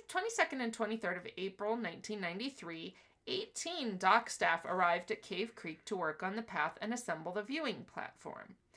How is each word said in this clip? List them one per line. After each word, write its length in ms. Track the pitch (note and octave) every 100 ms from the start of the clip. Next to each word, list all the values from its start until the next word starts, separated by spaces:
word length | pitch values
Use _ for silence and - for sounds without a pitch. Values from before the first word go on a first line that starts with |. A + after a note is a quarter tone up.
| -
twenty-second 520 | F4+ A4+ A4 - C4+
and 120 | A#3
twenty-third 420 | A3+ G#3+ A3 F#3+ F3+
of 100 | G#3+ -
April 400 | F#3+ F#3+ G#3 A#3
nineteen 440 | F#3 E3+ F#3+ G#3
ninety-three, 760 | F3 F#3 C4+ C4+ E3+ E3 F3+ - - _ -
eighteen 720 | F#4+ A4 - E4+ F4 A#3+ F#3
dock 320 | F#3 A3+ -
staff 340 | - E3+ E3
arrived 460 | - F#3 F3 F3 F3+
at 120 | A3
Cave 320 | - F#3 A3+ -
Creek 280 | E3 D#3 -
to 100 | F#3+
work 260 | D#3+ D3+
on 140 | F#3 G#3+
the 60 |
path 360 | A3+ E3+ D#3 -
and 120 | G#3+
assemble 400 | A#3+ - D#3+ D#3+
the 100 | F#3+
viewing 420 | G#3 D4+ D4 D#3 B2
platform. 640 | - - - - - - - _